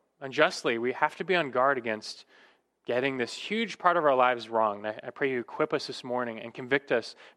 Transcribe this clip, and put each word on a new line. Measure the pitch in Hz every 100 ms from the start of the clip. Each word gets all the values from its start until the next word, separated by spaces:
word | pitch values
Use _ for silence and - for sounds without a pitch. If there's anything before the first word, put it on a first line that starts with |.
| _ _
unjustly. | 139 127 165 - 151 117
We | 123
have | 123 151 -
to |
be | 175
on | 180 147
guard | 127 135 131
against | 117 107 - - - _ - _ _ _ -
getting | 123 139 131
this | 117
huge | - - 214 220 -
part | 180 175
of |
our | 151
lives | 127 123 123 113
wrong. | 113 110 101
And | 107
I, | 110 131
I |
pray | - 139
you | 127
equip | 113 - 156
us | 151 -
this | 127
morning | 127 123 120 110
and | 117
convict | 127 127 139 -
us | 123 - - -